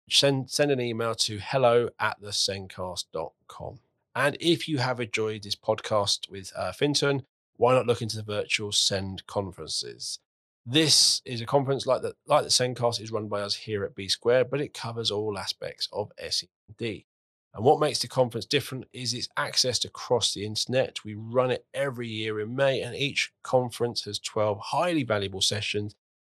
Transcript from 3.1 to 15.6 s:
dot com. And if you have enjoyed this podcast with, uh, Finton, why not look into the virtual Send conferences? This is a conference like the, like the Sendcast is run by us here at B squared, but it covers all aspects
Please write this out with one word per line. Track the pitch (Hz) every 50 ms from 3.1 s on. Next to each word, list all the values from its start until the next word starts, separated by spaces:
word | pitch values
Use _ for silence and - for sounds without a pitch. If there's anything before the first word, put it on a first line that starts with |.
dot | - 80 80 - - _ _
com. | - - - - - 123 - _ _ _ _ _ _ _
And | 117 135 147 - -
if | 143 170 165 - - 165
you | 151 127
have | 123 127 123 120
enjoyed | 120 107 - 110 110 110 110 107
this | 104 101 -
podcast | - - - 110 107 - - 110 104 101 101 - - - -
with, | 95 98 95 - -
uh, | - 95 92
Finton, | 92 - 143 147 143 - 151 143 139 131 - _ _ _ _ _ _
why | - 117 120 127
not | 127 113
look | 120 117 -
into | 120 107 110
the | 107
virtual | 107 107 104 104 101 - - - 107 104
Send | 101 - - - 101 95 98 98 95 90 -
conferences? | - - 104 98 92 85 - 78 73 - - - 60 55 62 - - - - _ _ _ _ _ _ _ _ _
This | 120 127 156 160 143 - - - - - - -
is | - 127 113
a | 117
conference | - 143 143 131 135 139 117 -
like | 131 127 -
the, | - 104 - - _
like | - 151 147
the | 104 -
Sendcast | - - 127 127 123 123 120 120 110 110
is | 104 110
run | 113 107 107 104
by | 104 101
us | 101 101 -
here | - - 110 107 101 98
at | - -
B | - 98
squared, | 95 - - - 117 123 131 127 131
but | 139 143
it | 147 - -
covers | - - 117 113 117 110 107
all | 104 104 107 107 101 95
aspects | 95 - - -